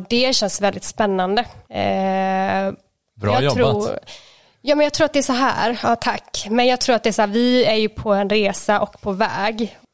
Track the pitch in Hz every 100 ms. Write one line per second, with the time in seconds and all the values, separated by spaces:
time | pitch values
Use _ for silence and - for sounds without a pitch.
0 | 185 240 254 254 196 - 196 180 - -
1 | 208 190 185 208 240 - - - 196 196
2 | 190 190 190 190 196 190 196 202 _ _
3 | _ - 101 107 139 135 226 208 202 -
4 | - - - - _ _ 247 294 294 294
5 | 294 294 269 247 262 - 226 233 233 233
6 | 247 208 - - 202 233 247 247 - 226
7 | 226 214 208 220 247 254 220 220 214 -
8 | 220 196 196 214 196 196 - 208 208 -
9 | 208 190 214 156 208 220 220 - _